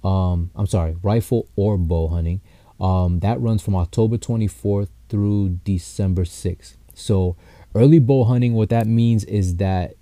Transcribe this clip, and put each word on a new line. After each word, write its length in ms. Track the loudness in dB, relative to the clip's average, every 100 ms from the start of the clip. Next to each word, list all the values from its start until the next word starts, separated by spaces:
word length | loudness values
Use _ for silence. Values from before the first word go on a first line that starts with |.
Um, 480 | 0 0 2 0 -4 -4
I'm 120 | -2
sorry, 280 | 0 -2 -4
rifle 460 | -2 -2 0 -4 -2 -2
or 240 | -2 0
bow 300 | 0 -2 -2
hunting. 320 | -2 -2 -4 -10 -20 -20 _
Um, 420 | -2 0 0 0
that 200 | 0 -2
runs 220 | 0 -2
from 120 | 0 -2
October 420 | -2 0 0 0
twenty-fourth 720 | -2 -2 -2 -4 -2 -2 -4 -10 -6
through 500 | -2 0 0 0 -4
December 640 | -4 -4 -6 -4 -2 0 -2
sixth. 520 | -6 -8 -8 -14 -20 -20
So 420 | -14 -2 0 0 -4 -16 -20 -6
early 240 | 4 6 6
bow 280 | 6 4 2
hunting, 280 | 2 2
what 160 | 0 0
that 160 | 0 2
means 380 | 2 2 0
is 320 | 0 -2 -2 0
that 380 | -2 -2 -4 -10